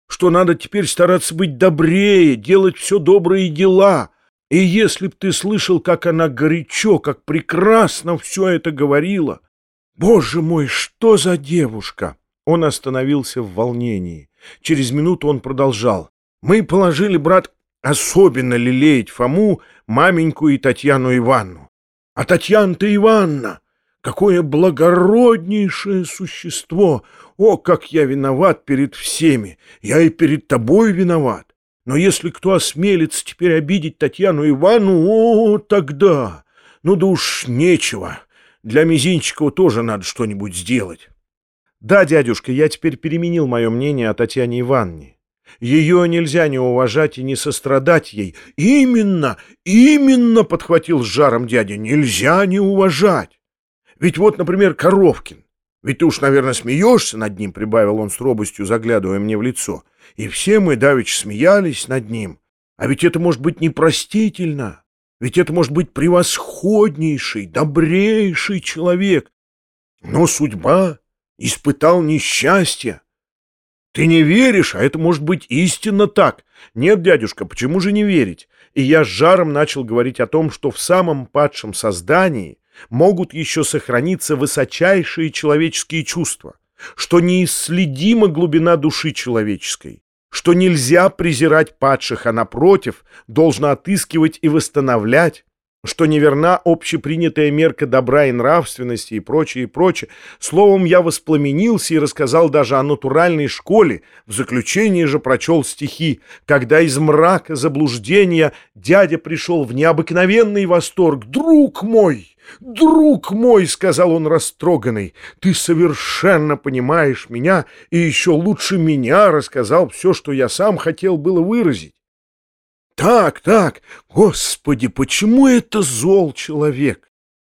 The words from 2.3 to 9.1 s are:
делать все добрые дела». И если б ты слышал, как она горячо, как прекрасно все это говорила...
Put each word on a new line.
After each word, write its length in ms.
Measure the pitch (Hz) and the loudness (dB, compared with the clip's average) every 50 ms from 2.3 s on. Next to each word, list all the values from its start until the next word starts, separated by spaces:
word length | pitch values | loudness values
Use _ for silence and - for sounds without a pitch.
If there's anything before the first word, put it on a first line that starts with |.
| 127 | 4
делать 400 | 110 101 127 190 196 190 185 - | 0 0 2 2 4 4 2 0
все 220 | - - - 196 202 | -2 -4 -2 -2 0
добрые 520 | 147 165 196 202 170 175 190 190 185 170 | 4 4 4 4 4 2 0 0 0 -2
дела». 600 | 147 151 190 190 185 190 196 202 180 139 101 - _ _ _ _ _ _ _ _ | -2 0 2 4 4 4 4 4 4 2 -2 -6 _ _ _ _ _ _ _ _
И 80 | 139 180 | 0 2
если 480 | 190 175 175 220 214 - - - 95 92 | 2 2 2 2 0 0 -2 -4 -8 -10
б 60 | - _ | -10 _
ты 140 | 190 190 - | -6 -4 -4
слышал, 480 | - - 202 214 190 - - 180 156 | -4 -4 -4 -4 -4 -2 -2 -2 0
как 260 | - 185 170 160 - | 0 0 -2 0 0
она 220 | 175 160 165 165 156 | -2 0 0 -2 -2
горячо, 680 | 127 123 147 156 165 170 147 - - - - 220 190 - | -2 -2 -2 0 -2 -2 -6 -8 -8 -4 0 2 2 2
как 260 | - 147 131 - _ | 0 -4 -8 -8 _
прекрасно 920 | - 151 160 - - 160 170 190 214 226 226 208 160 - - - 170 170 - | -6 -6 -6 -4 -4 -2 0 2 4 4 4 2 2 -2 -6 -6 -6 -6 -6
все 280 | - - - 190 190 185 | -8 -10 -6 -2 -2 0
это 220 | 175 160 - 165 | -2 -2 -4 -6
говорила... 720 | 151 135 147 143 139 147 160 185 | -4 -2 0 0 0 0 0 -2